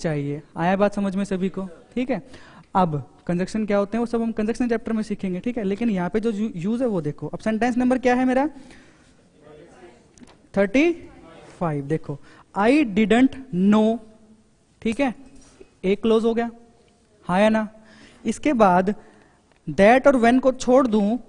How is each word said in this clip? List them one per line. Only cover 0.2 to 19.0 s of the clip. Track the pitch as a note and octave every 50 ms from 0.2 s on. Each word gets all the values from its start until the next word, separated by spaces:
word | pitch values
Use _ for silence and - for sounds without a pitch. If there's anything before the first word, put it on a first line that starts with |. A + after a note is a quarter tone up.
| C#3+ C#3+ C#3+ D#3 - - -
आया | - E3 F3 F#3+
बात | F#3+ G3+ G3+ G3+
समझ | G#3 G3+ G3 F3+
में | G3 G3
सभी | - G3 F3+ F#3 F#3+
को? | - F#3+ F#3+ F#3 - - - _ -
ठीक | A#3+ B3+ B3+
है, | B3 F3+ - - - - - - - - - _ -
अब | G3 F#3 E3+ D3+ C#3+ B2+ - - _ _
कंजक्शन | - F3 F3 F#3 F3+ - A3 A3
क्या | G3 G3+ G3+
होते | G3+ G3 -
हैं | A3+
वो | A#3+
सब | A#3 - A#3
हम | A3+ A3+
कंजक्शन | A3 - G#3+ G#3+ A#3 - B3+ A#3+
चैप्टर | A#3 A3+ A#3 -
में | A3+ G#3+
सीखेंगे, | G#3+ - G#3 - - F#3+ F3+ F3+
ठीक | - A#3+ A#3 B3
है। | G3+
लेकिन | F#3+ G3+ G3+ A#3+ A#3
यहाँ | G3+ F#3 F3 F3+
पे | - A3
जो | G#3 A#3
यू-, | A3 G3 G#3+ A3+ -
यूज़ | F3 D#3 G3+ A#3 A#3+
है | C4+ A#3+
वो | G#3 F3
देखो। | D3+ D3 C#3+ - D3+
अब | D3+ - -
सेंटेंस | - A3 A3 G#3 A3+ B3 A#3
नंबर | A#3+ B3 B3 B3+ B3
क्या | - B3 B3
है | B3 B3+
मेरा? | B3+ B3+ C4 C#4 D#4 - - - - - - - - _ _ _ _ _ _ _ _ _ _ - D4+ - D4+ E4+ E4+ - - - - - - _ _ _ - - - - _ _ _ -
थर्टी | G3 G3+ G3 - C4 D#4 F4 E4 - - - - - - - - - - - - -
फ़ाइव। | F#3 E3 D3+ C#3+ C#3
देखो, | C#3 D#3+ D#3 - - D3 - - - - - _ _ - F#3+
"I | G3+ A#3 C#4 D#4 D4+ A3+ F#3
didn't | G3+ A3 F#3 A3 A#3+ C4 C4 - - - - -
know", | F3 F#3+ G3+ G#3 G#3+ G#3+ A3 A3+ A#3+ - - - _ _ _ - _ _ _ _ _ _ _ _ _
ठीक | - A3 A3+ -
है, | C#4 B3+ - - - - - - - - _ _ - - _ _ -
एक | F#3 G3+ -
क्लोज | - A3+ A3 A3+ A3
हो | A#3 A3+
गया, | A3+ A#3 A#3 A#3 - - - _ _ _ _ _ _ _ _ _ _ _
हाँ | - F3 F#3+
या | G#3 A3
ना? | A3 A3 G#3+ G#3 - - - - - - - - - - -
इसके | A3 A3+ - - C#4+
बाद | D4+ A3+ A3 F#3+ F3 F3+ F#3+ F#3+ G#3 -